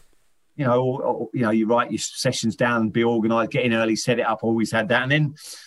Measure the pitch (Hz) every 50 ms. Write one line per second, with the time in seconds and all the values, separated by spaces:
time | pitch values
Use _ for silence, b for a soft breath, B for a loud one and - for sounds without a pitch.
0 | - _ _ - _ _ _ _ _ _ _ - 143 123 120 123 131 127 127 135
1 | - - - - - - - 131 120 107 110 113 110 104 117 120 123 - 113 107
2 | - - - - - 107 104 - - 113 101 - 123 120 120 117 110 107 87 113
3 | 117 117 120 117 104 113 113 113 113 110 - 135 123 123 113 113 113 113 110 107
4 | - - 120 113 113 113 110 - - 113 113 113 110 107 - 113 113 95 117 123
5 | 127 131 143 156 151 143 147 B B B B B B